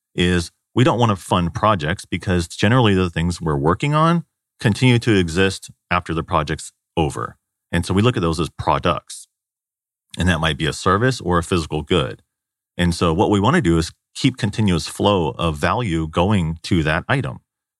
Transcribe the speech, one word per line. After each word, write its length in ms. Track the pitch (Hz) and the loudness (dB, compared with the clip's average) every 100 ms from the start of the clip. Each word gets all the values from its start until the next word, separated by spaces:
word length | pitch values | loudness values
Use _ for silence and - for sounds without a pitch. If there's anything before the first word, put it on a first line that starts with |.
| _ | _
is 360 | - 90 90 85 _ _ | -2 0 0 -2 _ _
we 80 | - | 0
don't 160 | 127 113 | 2 2
wanna 160 | 117 | 2
fund 400 | 98 - 98 85 | 0 -2 0 0
projects, 500 | - 107 104 76 95 | 0 0 0 -2 -6
because 440 | - 92 101 90 85 | -6 -8 -2 -2 -2
generally 460 | - 104 131 113 | -2 2 4 4
the 140 | 95 92 | 2 0
things 320 | 82 85 82 | -2 -4 -4
we're 140 | 82 | -4
working 400 | 73 71 90 143 | -2 0 0 0
on 300 | 151 165 170 - _ _ - | 2 2 0 -2 _ _ -4
continue 400 | 127 101 131 120 | -2 2 4 4
to 180 | 120 101 | 4 2
exist 540 | 87 80 95 92 - - - | 2 2 0 -2 -12 -18 -4
after 220 | 87 - | -4 -2
the 120 | 80 | -6
project's 480 | 78 82 76 76 - - _ - | -2 -2 -2 -6 -10 -20 _ -2
over. 400 | 76 64 55 - _ _ _ | -2 -2 -10 -12 _ _ _
And 160 | 87 - | -4 0
so 80 | |
we 80 | 95 | 2
look 140 | 113 123 | 2 2
at 60 | |
those 180 | 85 80 | 0 0
as 100 | 76 | -4
products. 800 | - - 78 90 69 - - - _ _ _ _ _ _ _ _ - | -4 -2 0 0 -2 -6 -18 -20 _ _ _ _ _ _ _ _ -4
And 100 | 90 | -2
that 120 | 80 | 0
might 180 | 80 73 | 0 -2
be 80 | 76 | -4
a 60 | |
service 480 | 69 - 95 127 127 | -2 0 2 2 -2
or 180 | 87 87 | -2 -2
a 40 | |
physical 400 | 82 90 78 76 | 0 -2 -2 -4
good. 400 | 71 90 62 - _ _ _ _ _ - | 0 0 0 -6 _ _ _ _ _ -2
And 180 | 87 | 0
so 200 | 82 87 | 2 2
what 160 | 82 87 | 2 2
we 100 | 101 | 2
wanna 200 | 101 175 | 2 2
do 180 | 92 82 | 2 2
is 140 | 80 - _ | 0 -8 _
keep 220 | - 135 127 | -2 -2 0
continuous 500 | 107 - 107 85 - | -4 0 0 0 -2
flow 440 | - 101 101 80 60 | -2 2 2 0 -2
of 180 | 82 76 | -4 -2
value 500 | 87 104 120 82 80 | -2 -2 -2 -4 -4
going 520 | 80 90 107 80 82 | 0 2 2 0 -4
to 180 | - 90 | -2 0
that 220 | 78 80 - | 0 -2 -2
item, 320 | 135 67 57 _ _ _ _ | -4 -4 -10 _ _ _ _